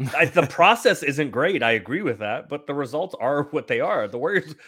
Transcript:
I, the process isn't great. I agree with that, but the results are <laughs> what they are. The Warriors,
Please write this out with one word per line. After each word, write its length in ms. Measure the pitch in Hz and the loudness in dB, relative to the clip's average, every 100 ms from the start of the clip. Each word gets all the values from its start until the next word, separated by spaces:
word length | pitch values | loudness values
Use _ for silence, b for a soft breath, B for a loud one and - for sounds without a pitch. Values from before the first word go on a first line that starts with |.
| 131 143 | -4 0
I, 100 | 165 | 2
the 220 | 175 143 | 4 2
process 560 | - 180 226 240 190 | 4 4 6 4 2
isn't 260 | 147 139 143 | 0 -2 -2
great. 300 | 110 165 175 | 0 0 2
I 100 | 117 | 2
agree 300 | 113 95 156 | 2 -2 -4
with 180 | 175 107 | -4 -4
that, 300 | 104 117 - | -4 -6 -6
but 160 | 143 - | -10 -6
the 60 | |
results 420 | 143 135 147 185 - | -6 -4 -4 -6 -4
are 240 | 120 143 | -2 0
<laughs> 80 | 143 | -2
what 160 | 151 - | -4 -2
they 120 | 120 | 0
are. 280 | 165 190 104 | 0 -2 -4
The 100 | 120 | -4
Warriors, 380 | 156 196 156 156 | -2 -2 -4 -12